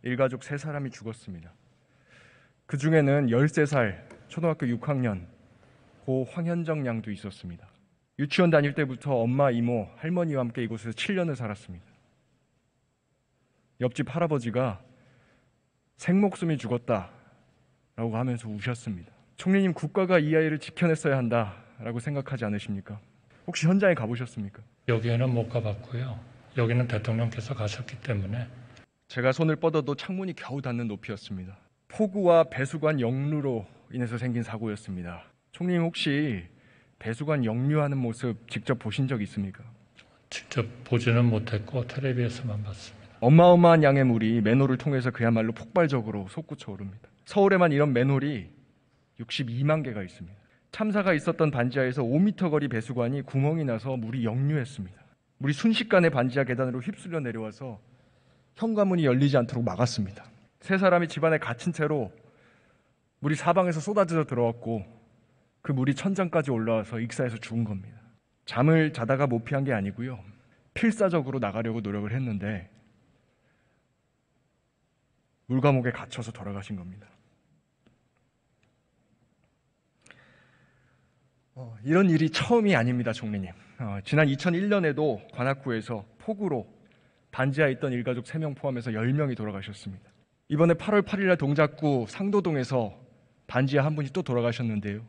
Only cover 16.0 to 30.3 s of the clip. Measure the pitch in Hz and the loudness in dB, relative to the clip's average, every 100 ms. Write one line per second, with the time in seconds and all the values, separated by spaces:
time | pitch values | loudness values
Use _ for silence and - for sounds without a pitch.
16 | - 185 202 - 170 147 113 120 - 110 | 0 2 2 0 -2 -2 -2 -4 0 -2
17 | 87 - _ _ _ _ _ _ _ - | -2 -18 _ _ _ _ _ _ _ -6
18 | 117 110 127 120 117 104 110 120 - 92 | -4 -2 -2 -4 -6 -6 -6 -6 -8 -10
19 | 85 _ _ - 185 196 190 160 151 202 | -12 _ _ -6 0 2 2 -2 -4 -2
20 | 185 180 147 160 160 156 - - 170 160 | 4 4 4 2 2 -2 -6 -2 0 2
21 | 156 135 120 117 107 95 - - 113 117 | 2 0 2 0 -2 -8 -20 -14 -8 -6
22 | 135 143 135 127 113 104 - 98 - 104 | -4 -6 -6 -6 -4 -4 -4 -8 -8 -16
23 | - _ _ _ - 175 160 190 190 160 | -16 _ _ _ -10 0 2 4 4 2
24 | 110 120 123 - 101 - 104 _ - 117 | -2 -4 -6 -8 -8 -10 -20 _ 0 0
25 | 117 117 131 120 113 123 104 101 - 120 | 2 0 2 0 -2 -2 -4 -6 -8 -8
26 | 131 110 - - - - 117 120 120 107 | -8 -10 -14 -20 -8 -2 2 2 0 -2
27 | 104 113 117 117 104 135 107 - 117 127 | -2 -2 -2 -4 -10 -6 -6 -6 -12 -12
28 | - 104 98 117 120 - - - - _ | -6 -4 -4 -6 -8 -14 -20 -20 -20 _
29 | _ - 123 170 160 151 165 160 139 143 | _ 0 0 2 0 2 2 0 -2 -6
30 | - 185 190 | -6 -6 -6